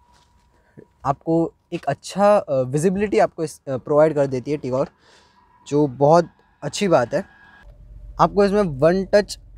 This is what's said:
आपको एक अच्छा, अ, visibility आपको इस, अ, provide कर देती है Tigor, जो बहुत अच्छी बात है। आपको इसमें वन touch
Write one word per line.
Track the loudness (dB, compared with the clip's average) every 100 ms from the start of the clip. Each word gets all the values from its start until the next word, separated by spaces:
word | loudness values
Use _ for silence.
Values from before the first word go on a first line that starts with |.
| _ _ _ _ _ _ _ -20 -20 _ -6
आपको | -6 -2 -2 -2 -6 _
एक | -10 -8
अच्छा, | -8 -8 -2 2 2
अ, | 0
visibility | -2 -2 -2 -2 -2 -2 0
आपको | 0 -2
इस, | -10 -10 -10
अ, | -8
provide | -2 2 2 2
कर | -2
देती | -4 -6
है | -6
Tigor, | -4 -4 -4 _ _ _ _ _ _ _ -4
जो | 0 0
बहुत | 2 4 4 2 _ _ _
अच्छी | -12 -4 0
बात | 2 2
है। | -4 -6 _ _ _ -20 -20 -20 -20 -10 0
आपको | 0 2 0
इसमें | 2
वन | -2 0 0 0 0
touch | 0 0 -8 -18